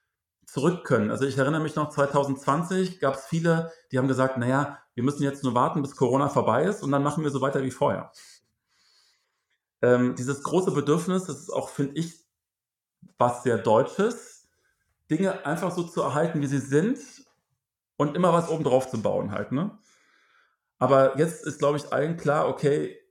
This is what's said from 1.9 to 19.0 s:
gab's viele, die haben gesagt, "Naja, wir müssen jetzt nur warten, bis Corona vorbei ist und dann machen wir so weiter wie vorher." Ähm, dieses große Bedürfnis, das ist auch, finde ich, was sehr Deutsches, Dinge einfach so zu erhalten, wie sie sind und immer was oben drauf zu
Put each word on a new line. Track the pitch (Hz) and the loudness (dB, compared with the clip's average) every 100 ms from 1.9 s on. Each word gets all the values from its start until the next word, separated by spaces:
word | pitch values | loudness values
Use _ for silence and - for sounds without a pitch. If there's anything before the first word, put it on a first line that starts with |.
| - 139 143 135 135 - 143 170 185 185 180 | 0 0 2 0 -2 0 -2 0 -2 -2 -2
gab's | 139 131 - | -4 -4 -4
viele, | 170 165 165 165 - _ | -2 2 0 0 -10 _
die | 127 | -2
haben | 135 | 0
gesagt, | 127 131 127 | 2 0 0
"Naja, | 120 135 143 - _ | 0 0 0 -6 _
wir | - | -2
müssen | 123 143 | -2 0
jetzt | 139 139 | -2 -2
nur | 131 120 | -2 2
warten, | 139 156 | 2 0
bis | 139 - | -6 0
Corona | 127 131 143 | 2 2 2
vorbei | 135 117 117 170 | 2 2 2 2
ist | 202 | -2
und | 143 | -2
dann | 139 | 0
machen | 143 143 | 0 0
wir | 151 | -2
so | 135 | 0
weiter | 135 147 | -2 -2
wie | 131 | -4
vorher." | - 143 95 - - - - _ _ _ _ _ _ _ _ _ _ _ _ _ _ | 0 0 0 -6 -18 -20 -20 _ _ _ _ _ _ _ _ _ _ _ _ _ _
Ähm, | 123 123 123 - | 4 6 4 0
dieses | 127 139 | -4 -4
große | - 175 185 | 0 0 2
Bedürfnis, | 147 139 160 170 185 185 | 0 2 2 2 -2 -2
das | 135 | -10
ist | - | -6
auch, | - - | -6 -6
finde | - 139 147 | -4 -4 -4
ich, | 175 - _ _ _ _ _ _ _ _ - _ | -8 -10 _ _ _ _ _ _ _ _ -20 _
was | 123 123 | 0 0
sehr | 127 113 | 0 0
Deutsches, | 117 135 131 - 208 233 - - _ _ _ _ _ _ _ | 4 4 4 0 -2 -2 -14 -20 _ _ _ _ _ _ _
Dinge | 156 190 - 143 | 0 0 -2 -4
einfach | 170 190 | -4 -4
so | - | -4
zu | 170 - | -6 -4
erhalten, | 139 139 165 165 | -2 0 0 0
wie | 143 | -2
sie | 139 | -2
sind | 120 143 190 277 - - - _ _ _ _ _ _ _ | 0 2 2 -2 -8 -20 -20 _ _ _ _ _ _ _
und | 147 143 | -2 2
immer | 180 | 2
was | 165 170 | 4 2
oben | 240 | -2
drauf | 135 127 - | 0 -2 -4
zu | 110 | -4